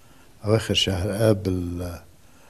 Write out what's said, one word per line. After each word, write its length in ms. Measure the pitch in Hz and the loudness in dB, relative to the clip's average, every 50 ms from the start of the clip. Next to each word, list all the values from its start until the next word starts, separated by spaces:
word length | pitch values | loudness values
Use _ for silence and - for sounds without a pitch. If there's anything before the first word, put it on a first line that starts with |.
| - - - - - - - - - | -20 -20 -20 -20 -20 -20 -20 -8 0
أواخر 280 | 104 110 107 - - 98 | 2 2 2 2 0 0
شهر 560 | - - 104 90 82 107 107 95 107 113 110 | 0 0 0 0 -2 -2 -2 0 2 4 4
آب 180 | 107 101 95 95 | 4 2 0 -2
ال-، 520 | 92 90 87 87 87 87 90 90 90 90 - - - - - - - - - - | -2 -2 -4 -4 -6 -6 -8 -8 -10 -12 -16 -20 -20 -20 -20 -20 -20 -20 -20 -20